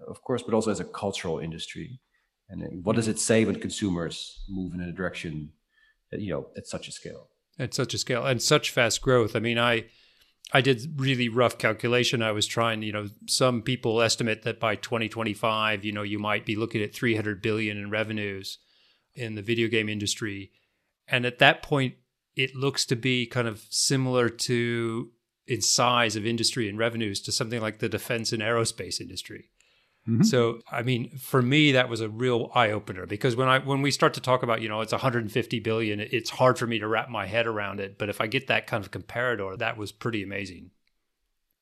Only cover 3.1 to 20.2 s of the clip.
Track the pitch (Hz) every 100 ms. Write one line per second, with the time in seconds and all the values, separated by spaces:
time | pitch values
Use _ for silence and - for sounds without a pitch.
3.1 | 107 - 113 104 98 - - 104 85 82
4.1 | - - - - 95 90 87 87 82 92
5.1 | - 87 78 76 _ _ _ _ _ _
6.1 | 85 101 73 67 - - 87 - - -
7.1 | - - _ _ - 127 - 123 117 -
8.1 | 123 135 123 - 151 - - 117 - -
9.1 | 127 107 113 113 117 120 117 107 _ _
10.1 | _ _ _ - 139 135 123 143 151 135
11.1 | 127 120 113 120 - 120 110 120 123 120
12.1 | 120 113 107 107 - 117 110 107 104 104
13.1 | - - - 127 120 107 127 120 113 113
14.1 | - 117 110 120 107 113 104 - 117 110
15.1 | 113 110 101 117 110 107 104 107 104 104
16.1 | 104 104 104 110 107 113 113 104 - 123
17.1 | 107 107 98 113 107 107 104 101 107 107
18.1 | 107 104 98 95 - _ _ _ _ _
19.1 | - 117 107 101 117 113 113 107 104 104
20.1 | -